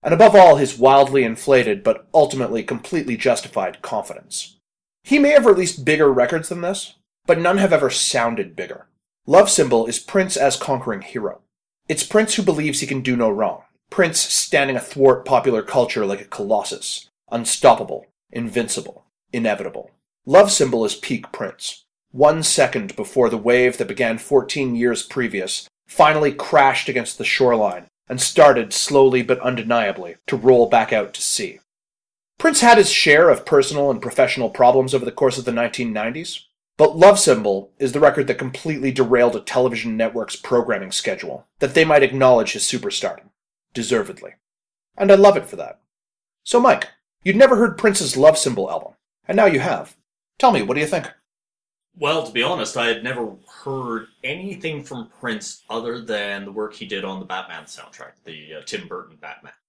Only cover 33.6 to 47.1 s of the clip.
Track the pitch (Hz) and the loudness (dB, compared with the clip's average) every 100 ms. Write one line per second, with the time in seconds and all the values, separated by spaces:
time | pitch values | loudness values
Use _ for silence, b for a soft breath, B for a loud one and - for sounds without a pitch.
33.6 | 131 147 143 113 120 - 127 - 117 - | 2 -2 -2 -4 -6 -2 -2 0 -6 2
34.6 | 123 127 131 131 120 - 135 127 123 117 | 4 4 0 -2 -4 -2 -2 -2 -6 -4
35.6 | 117 - 120 107 110 143 165 - _ _ | -4 -6 -8 -6 -8 -10 -14 -16 _ _
36.6 | _ - 151 160 185 196 - 117 104 95 | _ 2 2 8 6 8 2 2 0 -4
37.6 | - _ 135 139 147 147 135 117 131 127 | -6 _ -4 2 2 2 -4 -6 -8 -10
38.6 | 160 151 135 127 120 123 120 107 - 127 | -10 -6 -4 -2 0 2 2 -2 -6 -2
39.6 | 127 113 113 110 113 113 107 - - 123 | -2 -4 -8 -4 -4 -4 -10 -14 -2 -2
40.6 | 120 101 95 - - 95 - 65 _ _ | -2 -6 -6 -8 -6 -8 -10 -14 _ _
41.6 | 135 147 160 147 135 135 131 120 104 104 | -2 0 4 4 2 2 4 4 2 -6
42.6 | - 127 101 - 95 82 _ _ _ _ | -6 -6 -8 -6 -8 -10 _ _ _ _
43.6 | _ 123 107 117 98 - - _ _ _ | _ -12 -4 -4 -4 -12 -20 _ _ _
44.6 | _ _ _ - 196 196 202 180 - 92 | _ _ _ -2 4 8 8 4 -6 -14
45.6 | 69 - _ _ _ _ _ _ - 240 | -16 -16 _ _ _ _ _ _ -2 2
46.6 | 247 156 - _ _ | 2 0 -4 _ _